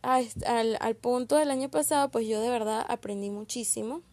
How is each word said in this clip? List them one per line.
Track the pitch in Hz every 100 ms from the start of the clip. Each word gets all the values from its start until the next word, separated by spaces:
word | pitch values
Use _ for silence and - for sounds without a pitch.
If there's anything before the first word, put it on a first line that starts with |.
a | 254 254
est-, | 233 - -
al, | 233 226 220
al | 226 226
punto | 240 247 247 294
del | 302
año | 262 269
pasado, | 311 294 302 277
pues | 233 220
yo | 214
de | 226
verdad | 240 214 220 -
aprendí | 233 - 202 202
muchísimo | 202 214 240 214 - 214 311 -